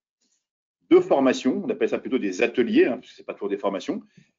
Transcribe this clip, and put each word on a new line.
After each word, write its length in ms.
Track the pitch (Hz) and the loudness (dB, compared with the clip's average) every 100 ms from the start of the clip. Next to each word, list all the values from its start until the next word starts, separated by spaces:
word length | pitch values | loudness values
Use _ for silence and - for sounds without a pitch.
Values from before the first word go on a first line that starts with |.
| _ _ _ _ _ _ _ _ - | _ _ _ _ _ _ _ _ 2
de 100 | 320 | 4
formation. 640 | - 143 131 - 127 202 | 4 2 2 0 -2 -2
On 40 | 151 | -4
appelle 220 | 104 107 | -4 -4
ça 80 | - | -4
plutôt 180 | 107 120 | -4 -4
des 240 | 98 90 | -4 -2
ateliers, 460 | 117 - 113 123 175 | -2 0 0 2 2
hein, 100 | 117 | -2
parce 120 | - | -12
que 60 | - | -18
c'est 100 | - | -16
pas 80 | |
toujours 160 | - 101 | -2 2
des 80 | 98 | 2
formations. 420 | 101 - - 196 - _ _ | 0 -4 -6 -8 -10 _ _